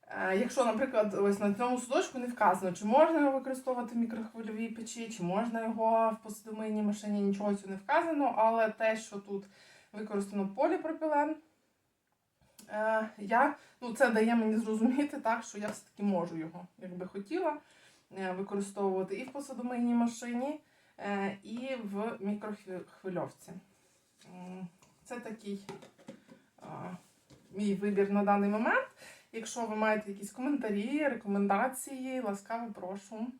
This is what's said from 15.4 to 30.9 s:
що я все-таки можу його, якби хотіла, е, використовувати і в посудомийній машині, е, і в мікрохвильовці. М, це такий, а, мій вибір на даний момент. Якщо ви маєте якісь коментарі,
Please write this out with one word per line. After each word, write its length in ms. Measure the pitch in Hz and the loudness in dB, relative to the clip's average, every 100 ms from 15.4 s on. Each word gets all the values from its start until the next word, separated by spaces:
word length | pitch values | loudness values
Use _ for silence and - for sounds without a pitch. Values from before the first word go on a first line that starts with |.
що 140 | - 202 | -2 -8
я 100 | 208 | -8
все-таки 340 | 208 - - | -8 -14 -2
можу 340 | 202 180 170 165 | 2 2 0 -4
його, 300 | 160 175 180 _ | -8 -10 -16 _
якби 280 | 185 180 185 | -12 -10 -10
хотіла, 500 | 196 202 330 349 302 - - - _ _ 185 | -10 -6 -2 -2 -2 -10 -20 -20 _ _ -8
е, 140 | 190 | -6
використовувати 840 | 180 196 202 196 - 196 190 185 196 | -4 -4 -4 -4 -2 0 0 -2 -4
і 80 | |
в 80 | 262 | -8
посудомийній 600 | 285 277 262 247 247 240 | -10 -10 -8 -4 0 2
машині, 680 | 240 233 233 240 240 269 302 _ _ _ - | 4 2 0 -6 -4 -4 -4 _ _ _ -10
е, 400 | 202 202 196 196 | -4 -2 -2 -6
і 260 | 202 226 262 254 | -10 -8 -6 -6
в 320 | 208 196 220 - | -6 -4 -4 -4
мікрохвильовці. 1300 | 196 208 208 202 190 180 - - 190 175 135 - - 175 _ _ _ _ _ _ - | -4 -4 -6 -10 -10 -12 -12 -12 -6 -6 -6 -10 -18 -18 _ _ _ _ _ _ -20
М, 340 | 180 180 185 180 _ _ _ | -16 -14 -12 -14 _ _ _
це 160 | - 240 | -12 -10
такий, 460 | 233 214 202 196 - - - _ - - _ - _ _ | -10 -10 -8 -10 -10 -16 -16 _ -20 -20 _ -20 _ _
а, 40 | - 156 180 180 - _ _ - _ | -14 -10 -10 -12 -16 _ _ -20 _
мій 240 | 185 208 | -4 0
вибір 360 | 196 202 196 196 | 0 0 2 4
на 140 | 202 | 4
даний 260 | 202 202 202 | 4 4 4
момент. 380 | 214 247 466 539 - - - _ | 2 2 2 0 -10 -20 -20 _
Якщо 340 | 453 - 247 226 | -10 -8 -6 -4
ви 100 | 214 | 0
маєте 360 | 214 214 208 | 2 2 -2
якісь 200 | 202 202 | -10 -10
коментарі, 760 | - 254 285 220 202 220 | -6 -2 -2 0 -2 0